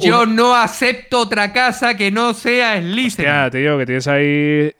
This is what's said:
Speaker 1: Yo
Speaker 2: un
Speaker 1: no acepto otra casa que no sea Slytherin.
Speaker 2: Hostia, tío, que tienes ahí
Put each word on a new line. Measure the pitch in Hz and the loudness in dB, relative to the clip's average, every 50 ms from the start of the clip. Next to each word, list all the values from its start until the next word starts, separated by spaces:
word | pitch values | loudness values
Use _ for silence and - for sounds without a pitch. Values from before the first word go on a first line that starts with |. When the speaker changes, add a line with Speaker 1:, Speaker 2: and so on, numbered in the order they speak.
Speaker 1:
Yo | 190 214 233 240 | 2 4 4 4
Speaker 2:
un | 233 220 220 | 4 2 2
Speaker 1:
no | 226 240 247 247 | 2 2 4 4
acepto | 240 220 220 - - 269 254 240 247 - - 254 240 | 2 2 0 -2 -2 -2 -2 -2 -4 -6 -4 -2 -2
otra | 226 196 240 208 208 196 | -2 -2 -2 -2 -2 -2
casa | 208 247 254 247 - - 254 240 226 | 0 0 0 0 0 0 -2 -2 0
que | 196 202 196 | 0 -2 -2
no | 202 226 240 240 | 0 0 0 -2
sea | 226 - - 240 240 247 240 226 214 185 | -2 -2 -2 -2 0 0 0 0 -2 -2
Slytherin. | 170 175 202 240 262 233 | -4 -4 -4 -2 -2 -4
Speaker 2:
Hostia, | - - 147 143 147 147 135 127 | -2 -2 0 0 2 2 0 0
tío, | 123 131 143 151 147 | 0 0 0 0 0
que | 139 127 | 0 -2
tienes | 123 127 131 123 | -2 -2 -2 -2
ahí | 143 143 143 147 147 147 147 147 147 151 151 147 151 - | 0 0 2 2 2 2 0 0 2 2 0 0 -2 -4